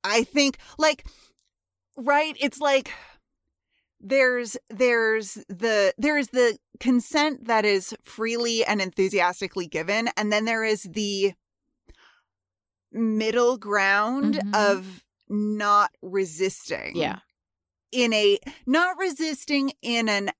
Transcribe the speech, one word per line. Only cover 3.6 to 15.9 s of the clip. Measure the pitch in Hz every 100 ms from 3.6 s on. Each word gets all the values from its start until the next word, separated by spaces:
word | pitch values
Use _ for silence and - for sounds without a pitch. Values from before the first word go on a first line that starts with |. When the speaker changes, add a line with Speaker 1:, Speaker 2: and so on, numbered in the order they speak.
| _ _ _ _
Speaker 1:
there's, | 196 269 254 247 233 - _
there's | 208 254 233 220 220 202 208 -
the, | 180 226 214 196 -
there | 285 294
is | 262
the | 254 240 208 _ -
consent | 247 247 - 302 302 277 226
that | 220
is | 208 196 185 220
freely | - - 226 233 233 226
and | 226 208
enthusiastically | 190 - 190 202 175 180 190 196 170
given, | 165 160 214 233 -
and | 214
then | 208
there | 220 226
is | 220 214
the | 185 185 202 196 196 - _ _ _ _ _ - _ _ _ _ _ _ _ _ _
middle | - 226 214 220 226 240 254
ground | 202 208 196 202 214 269 214 -
Speaker 2:
Mm-hmm. | 202
Speaker 1:
of | 214 202 190 190 185 _ _ _
not | 208 208 208 208 208 208